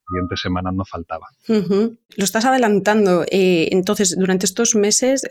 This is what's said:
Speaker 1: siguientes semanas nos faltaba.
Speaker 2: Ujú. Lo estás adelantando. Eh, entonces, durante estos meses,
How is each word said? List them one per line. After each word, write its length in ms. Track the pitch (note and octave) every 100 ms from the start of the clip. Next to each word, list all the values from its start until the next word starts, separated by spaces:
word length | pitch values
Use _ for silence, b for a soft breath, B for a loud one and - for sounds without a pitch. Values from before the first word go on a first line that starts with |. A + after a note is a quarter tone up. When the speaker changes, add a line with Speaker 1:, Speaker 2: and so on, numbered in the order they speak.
| -
Speaker 1:
siguientes 320 | F#2 F2+ G2
semanas 320 | G2 F2+ F#2
nos 160 | F#2+ F#2
faltaba. 380 | F2 E2+ D#2+ - _ -
Speaker 2:
Ujú. 500 | A3 F3 G3 A3+ A3+ _ -
Lo 60 |
estás 200 | G3 A3
adelantando. 800 | B3 C4 A3+ G#3 G#3 G#3+ G3 F3+ -
Eh, 380 | F#3+ F#3 F3 D#3+
entonces, 460 | F#3 F#3 G#3 G3 E3+
durante 260 | F#3+ F#3 G3+
estos 300 | - A#3 A3
meses, 500 | G3+ G#3+ B3+ C4+ -